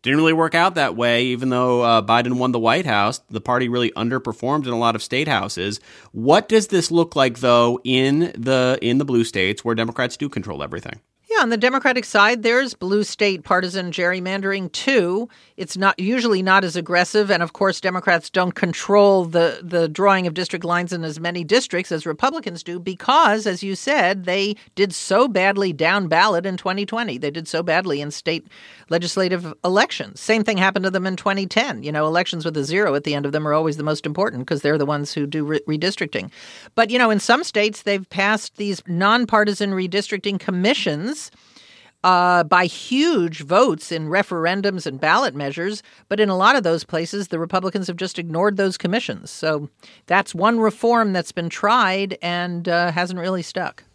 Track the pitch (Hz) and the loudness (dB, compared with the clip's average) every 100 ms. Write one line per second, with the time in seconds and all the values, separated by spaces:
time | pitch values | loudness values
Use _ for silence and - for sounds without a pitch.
0 | 117 147 160 160 160 165 180 170 139 98 | 2 2 4 2 2 2 2 2 -2 0
1 | 120 120 127 123 131 123 127 123 120 113 | 2 2 0 -2 -2 0 2 2 4 2
2 | 101 117 120 123 127 120 113 143 175 104 | 4 2 2 0 0 0 2 2 2 0
3 | 104 - _ 107 - 123 127 120 120 - | 0 -2 _ -10 -2 -2 0 0 -2 -2
4 | 117 131 127 110 120 151 131 117 117 110 | -2 -2 -4 -6 -4 -2 -2 0 0 0
5 | - 127 156 117 95 - 95 107 - - | -4 -4 0 -2 -2 -4 -6 -6 -12 -20
6 | - 113 120 175 202 220 214 190 160 170 | -16 -4 4 4 4 2 2 -2 2 2
7 | 165 151 131 117 127 120 120 123 123 131 | 2 2 0 2 4 6 6 2 0 2
8 | 135 143 170 - 123 131 127 131 120 127 | 4 2 0 -2 0 2 2 0 0 0
9 | 143 120 113 101 92 104 117 113 113 113 | 2 2 2 0 0 0 -2 -2 -2 -2
10 | 127 - 147 117 107 73 71 82 - - | -4 -4 -8 -6 -8 -8 -8 -8 -12 -16
11 | _ _ _ 440 254 233 247 262 269 247 | _ _ _ 0 0 2 0 2 0 0
12 | - 214 202 240 220 240 262 - 180 208 | 0 4 4 4 2 2 0 -6 -2 0
13 | 202 - 208 190 - 185 180 190 180 170 | -2 0 0 0 0 0 0 -6 -6 -2
14 | 175 185 180 196 196 196 185 - - 269 | -2 -2 -4 -4 -4 -4 -6 -4 0 2
15 | 175 190 240 _ _ - 165 185 196 - | 2 -2 -4 _ _ -14 -10 0 0 2
16 | 190 247 233 196 185 190 185 160 175 175 | 0 0 2 2 4 4 4 -4 0 2
17 | 180 214 202 185 170 - 196 175 190 185 | 2 2 2 2 0 0 0 0 -2 -2
18 | 180 170 - 190 180 - 180 170 - 202 | 2 0 0 -2 0 0 -4 -4 2 6
19 | 202 196 170 170 170 120 175 175 165 156 | 8 6 2 2 2 0 -4 0 0 2
20 | 202 190 180 160 180 165 170 175 175 175 | 2 4 0 -4 -6 -6 -2 -2 -2 -6
21 | 160 156 170 175 156 233 - 180 180 160 | -8 -6 -6 -6 0 0 2 -6 -4 -6
22 | 165 156 262 320 202 170 - 175 175 185 | -6 -2 -2 -2 -8 -12 -10 -8 -8 -6
23 | - 285 302 214 208 180 196 190 - 285 | 2 4 4 2 -2 -4 -6 -6 -2 2
24 | 185 196 180 185 196 208 - - 196 170 | 2 0 -2 -2 -2 -4 -10 -2 -2 -2
25 | - 196 262 190 190 202 196 147 160 196 | 0 2 2 2 0 0 -2 0 2 2
26 | 180 165 208 175 190 180 190 190 202 226 | 2 4 4 2 -2 -6 -6 -4 -4 -6
27 | 233 127 147 156 160 160 170 165 185 143 | -6 -4 -6 -6 -6 -4 0 0 0 -4
28 | 147 - - 165 - - - - _ 165 | -4 -6 -4 -4 -6 -20 -20 -20 _ -2
29 | 175 - 185 180 170 151 180 190 269 - | -2 -2 0 -2 -6 -6 0 2 2 -2
30 | - - - 220 214 202 190 196 190 190 | -10 -12 -2 0 2 2 2 2 -2 -2
31 | 185 185 - 196 190 - 262 110 143 151 | -4 -4 -2 -2 -2 -2 -2 -4 -6 -2
32 | 156 165 180 170 160 156 139 180 208 143 | 0 0 -2 -4 -6 -4 -2 0 0 0
33 | 147 143 143 151 151 151 160 151 151 151 | -2 -2 -2 -2 0 0 0 -2 -4 -4
34 | 165 151 202 139 127 139 143 151 143 147 | -4 -2 -2 -2 -4 -2 0 2 0 -2
35 | 143 - 143 156 147 156 151 156 175 - | -4 -4 -4 -4 -2 -4 -2 -2 -2 -4
36 | 156 - 95 - - - - - 226 247 | -6 -6 -8 -16 -20 -20 -8 0 0 4
37 | 240 208 - 240 349 214 214 208 - 202 | 2 2 2 2 2 0 0 -2 -2 -4
38 | 190 - 196 214 - _ 208 190 - 170 | -4 -2 0 0 -4 _ -6 -6 -4 0
39 | 196 233 233 220 208 196 202 190 185 196 | 2 2 2 2 2 0 -2 -2 -2 -4
40 | 202 202 202 202 - 180 190 285 - 147 | -4 -6 -4 -4 -2 0 2 2 0 -2
41 | 208 302 - _ _ _ - - _ _ | -4 -8 -12 _ _ _ -20 -20 _ _
42 | 180 180 180 180 160 180 180 - - 254 | 2 4 6 4 6 4 4 -2 -4 0
43 | 320 294 170 156 143 180 247 156 - 165 | 2 2 0 -4 0 4 4 2 -4 -6
44 | 156 180 196 175 165 190 196 190 165 135 | -2 0 0 -2 -2 0 -2 -4 -8 -2
45 | 156 190 277 139 139 139 180 208 - _ | 2 4 2 -2 -6 -4 -6 -6 -14 _
46 | _ 208 214 185 202 269 180 165 - 165 | _ 0 2 4 4 4 2 0 -2 -6
47 | 170 202 190 165 170 190 185 190 185 170 | -4 -6 -6 -4 -2 -2 -2 -4 -6 -6
48 | 185 - 170 160 202 202 196 180 180 214 | -8 -8 -6 0 0 2 -2 -2 -2 -2
49 | - 107 - - 160 151 147 _ - - | -4 -10 -12 -6 -2 -2 -6 _ -20 -20
50 | _ 180 196 170 202 233 220 214 233 233 | _ 0 0 0 0 2 0 2 2 2
51 | 220 185 170 - 170 - 208 240 202 190 | 2 -2 -4 -6 -8 -2 0 2 2 0
52 | 196 - 170 175 175 175 175 170 175 165 | -4 -6 -6 -4 -4 -4 0 2 2 0
53 | 180 180 175 190 160 - 170 - _ | -2 -4 -4 -4 -4 -6 -8 -10 _